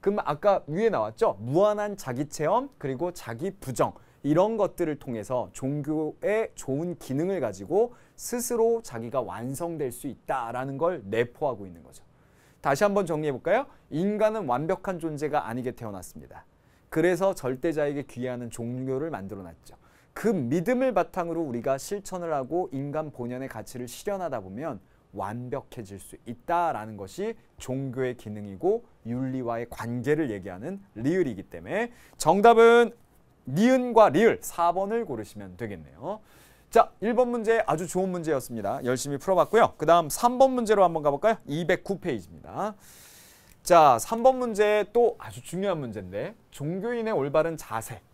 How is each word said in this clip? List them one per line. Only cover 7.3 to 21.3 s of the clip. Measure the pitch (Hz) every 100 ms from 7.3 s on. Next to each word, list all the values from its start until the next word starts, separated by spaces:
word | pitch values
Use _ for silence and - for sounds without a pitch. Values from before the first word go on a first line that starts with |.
| 190
가지고 | 123 95 98 185 240 - _ -
스스로 | - 240 240 240 226 233
자기가 | - 117 117 127
완성될 | 107 95 120 139 170 165 139
수 | 117 143
있다라는 | 113 - 139 117 120 135 139
걸 | 165 180 98
내포하고 | 110 120 - 147 113 98
있는 | 85
거죠. | 65 - _ _ _ _ _ _
다시 | 240 143
한번 | 208 202 180
정리해볼까요? | 156 151 127 160 214 277 - _
인간은 | 143 190 208 214 220 156
완벽한 | 120 160 185 - 175
존재가 | 165 147 147 147 95
아니게 | 120 127
태어났습니다. | - 113 95 92 - - - - _ _ _ _
그래서 | 160 170 175 190
절대자에게 | 185 131 131 170 156 147 143
귀의하는 | 139 - 123 123 120
종교를 | - 117 123 131 131 160
만들어놨죠. | 123 98 101 90 82 - - _ _ _
그 | - 202
믿음을 | 196 120 156 170 247 262
바탕으로 | 190 170 - 170